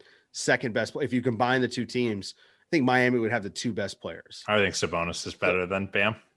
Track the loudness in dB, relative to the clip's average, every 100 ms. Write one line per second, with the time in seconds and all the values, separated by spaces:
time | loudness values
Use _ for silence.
0 | -20 _ _ -4 0 2 2 -2 -2 -4
1 | -2 0 0 0 2 2 2 -2 -4 -2
2 | -2 -2 -8 -16 _ _ -2 2 4 4
3 | 4 2 0 -2 -4 -6 -4 -4 -6 -8
4 | -12 -12 -16 -10 0 2 2 0 -2 -2
5 | -2 -4 -8 -2 0 2 0 -2 -2 0
6 | 0 0 _